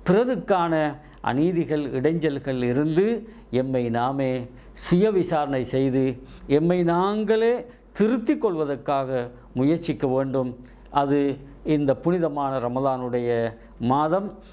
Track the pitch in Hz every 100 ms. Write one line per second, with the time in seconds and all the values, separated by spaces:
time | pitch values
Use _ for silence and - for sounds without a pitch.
0 | - 185 247 247 165 185 170 160 151 135
1 | - - 113 127 170 170 151 151 139 131
2 | 143 165 156 139 139 127 123 123 156 156
3 | 208 226 - - - 120 131 127 120 117
4 | 127 139 131 131 113 - - - - 175
5 | 214 190 160 156 143 131 120 131 135 131
6 | 131 123 - - - 143 165 180 170 170
7 | 190 214 214 220 226 240 - - - -
8 | 214 254 220 294 220 160 147 135 143 139
9 | 131 131 120 - - 123 139 170 170 143
10 | 139 131 135 131 127 120 - - - 139
11 | 139 143 139 139 - - - 151 139 123
12 | 170 180 165 143 139 135 120 127 139 127
13 | 127 123 120 117 113 110 - - 120 139
14 | 156 185 202 - -